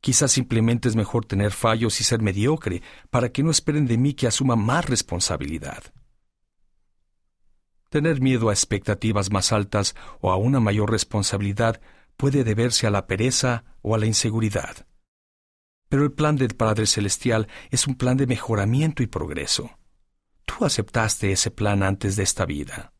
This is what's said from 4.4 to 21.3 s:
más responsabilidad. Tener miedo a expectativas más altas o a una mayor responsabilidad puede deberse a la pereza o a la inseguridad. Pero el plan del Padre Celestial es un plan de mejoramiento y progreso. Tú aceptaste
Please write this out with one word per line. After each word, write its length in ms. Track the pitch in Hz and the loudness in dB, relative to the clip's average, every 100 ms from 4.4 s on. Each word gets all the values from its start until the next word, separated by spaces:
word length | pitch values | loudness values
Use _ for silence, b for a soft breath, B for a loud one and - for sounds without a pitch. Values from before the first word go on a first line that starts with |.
| 135 117 | 0 2
más 300 | 107 143 170 | 2 0 0
responsabilidad. 960 | 123 - 85 - 73 71 80 69 - - - _ _ _ _ _ _ _ _ _ _ _ _ _ _ _ _ _ _ _ | -2 -2 -4 -4 -4 -6 -8 -10 -14 -16 -20 _ _ _ _ _ _ _ _ _ _ _ _ _ _ _ _ _ _ _
Tener 300 | 151 156 147 | 0 0 2
miedo 300 | 131 127 110 | 2 2 2
a 40 | |
expectativas 760 | 101 - 101 - 104 110 104 95 | 0 0 -2 -2 -2 0 0 0
más 220 | 101 - | 0 2
altas 420 | 110 101 104 101 - B B | 0 0 -2 -2 -6 B B
o 120 | 92 | 0
a 40 | 92 | 2
una 240 | 113 135 | 2 2
mayor 320 | 107 101 104 | 2 2 0
responsabilidad 920 | 110 - 107 98 101 101 101 113 113 b b b _ | 0 -2 -2 -2 -2 -2 0 0 0 b b b _
puede 260 | 139 139 | 0 2
deberse 420 | 117 107 120 113 107 | 0 2 2 2 2
a 60 | |
la 160 | 101 - | 0 -2
pereza 560 | 95 120 127 131 120 - - | -2 0 0 0 -2 -8 -10
o 140 | - 110 | -2 0
a 20 | |
la 80 | 110 | 0
inseguridad. 800 | 110 117 110 110 104 - - - _ _ _ _ _ _ _ _ _ _ | 0 0 0 0 -2 -6 -12 -20 _ _ _ _ _ _ _ _ _ _
Pero 160 | 139 | 2
el 80 | 143 | 2
plan 240 | 147 151 151 | 2 2 2
del 180 | 127 | 0
Padre 320 | - 110 107 107 | 0 0 2 0
Celestial 640 | - 101 - 123 110 107 B B | 0 0 -2 0 0 0 B B
es 160 | 127 - | -2 -2
un 80 | 127 | 0
plan 220 | 127 127 | 0 2
de 100 | 135 | 0
mejoramiento 760 | 117 - 110 98 123 160 151 | -2 0 0 2 2 0 0
y 40 | 120 | -4
progreso. 720 | - 73 69 71 - - - _ _ _ _ _ _ | -4 -6 -6 -4 -4 -6 -16 _ _ _ _ _ _
Tú 220 | - - 196 | -14 -2 -2
aceptaste 680 | - 101 120 110 - 101 | 0 -2 -2 0 0 -2